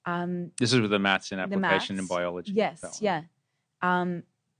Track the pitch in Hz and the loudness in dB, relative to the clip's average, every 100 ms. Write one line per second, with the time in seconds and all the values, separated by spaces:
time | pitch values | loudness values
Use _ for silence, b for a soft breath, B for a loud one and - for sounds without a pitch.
0 | 175 175 175 175 175 - 120 127 107 101 | -4 -2 -2 -4 -6 -2 2 4 4 4
1 | 98 95 - 95 92 196 175 - 123 95 | 4 2 0 -6 -2 0 2 2 0 -4
2 | 92 87 87 90 208 202 175 165 82 - | -2 -2 -2 -4 -4 -2 -2 -4 -12 -4
3 | 208 160 170 _ _ _ _ - 180 180 | -2 -2 -6 _ _ _ _ -4 0 2
4 | 180 175 - _ _ | 0 -4 -10 _ _